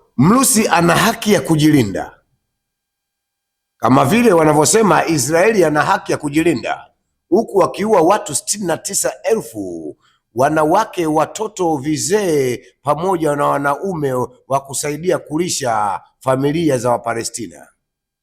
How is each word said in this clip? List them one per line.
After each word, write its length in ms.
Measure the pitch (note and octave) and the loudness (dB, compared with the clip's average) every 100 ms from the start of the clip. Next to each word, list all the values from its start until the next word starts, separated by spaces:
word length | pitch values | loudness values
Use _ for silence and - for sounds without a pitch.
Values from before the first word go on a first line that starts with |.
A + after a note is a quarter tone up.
| _ - | _ 2
Mrusi 520 | D#3+ B3+ C4 G#3+ - | 4 4 4 2 2
ana 280 | E3 E3+ D3+ | 2 2 2
haki 360 | G3+ - G#3 | 0 -2 0
ya 80 | F3+ | 0
kujilinda. 800 | - D#3 D3+ D3 G#2 E2+ C#2 - _ _ _ _ _ _ G5+ G5+ _ _ _ _ _ _ _ _ | 2 2 4 4 0 -4 -10 -16 _ _ _ _ _ _ _ _ _ _ _ _ _ _ _ _
Kama 280 | A2+ C3+ | 2 4
vile 280 | C3 A3+ A#3+ | 4 4 4
wanavyosema 760 | E3+ D#3 D3+ C#3 A3 G3+ D3 C#3+ | 4 4 4 2 2 4 2 2
Israeli 580 | D#3 B2+ E3 G#3+ G#3 | -2 0 2 2 4
ana 180 | D#3 D3+ | 2 2
haki 300 | D3 F#3+ - | 0 -2 -2
ya 60 | C#3 | -4
kujilinda, 680 | D3 D3+ E3+ A#2+ F2+ C#2 - _ _ _ - | -2 0 0 0 -4 -8 -12 _ _ _ -2
huku 300 | F#3+ A3 F#3+ | 0 0 0
wakiua 420 | D#3+ - G#3+ G3 | 0 -2 0 2
watu 320 | E3 G#3 - | 4 2 -2
sitini 320 | C#3 - G#3 F3 | -8 -6 -6 -4
na 100 | D3+ | -6
tisa 360 | - F#3+ E3 - | -6 -4 -4 -4
elfu, 760 | F#3+ A3 - G#2+ F#2 E2 D2+ - _ _ _ | -2 -2 -4 -10 -10 -10 -12 -16 _ _ _
wanawake, 720 | A2 C#3+ D#3 D3+ G3 G#3+ F3 D#3 | -2 0 2 2 0 0 -4 -2
watoto, 680 | D#3 D3 - G#3+ - E3+ D3 | -2 -2 -6 -10 -4 -4 -2
vizee, 880 | D3 C#3+ B2+ G#3+ F#3+ D3 B2+ A#2 - _ | -4 -4 -2 -2 0 0 -2 -4 -12 _
pamoja 540 | C#3+ D3 F#3 F3+ D3+ C#3+ | -4 -2 -2 0 -2 0
na 100 | D3 | 0
wanaume 680 | C#3+ C#3+ C#3+ G3 E3 C#3 B2+ A#2+ - - | 0 -2 -2 -4 -4 -2 -2 -6 -10 -4
wa 120 | C3+ | -4
kusaidia 580 | - B2+ D3+ D3+ F3+ C#3+ | -4 -8 -6 -4 -2 -2
kulisha 840 | - D#3 F3 - B2 A2 G#2 F2+ _ _ | -4 -4 -4 -4 -2 -2 -2 -6 _ _
familia 580 | C3 C3 C#3+ D#3+ D#3 B2+ | -2 0 0 0 0 0
za 120 | A#2+ | 0
Wapalestina. 760 | A2+ A#2 A2+ - - F2+ C#2+ - _ _ _ _ _ | -2 -2 -6 -8 -10 -12 -14 -20 _ _ _ _ _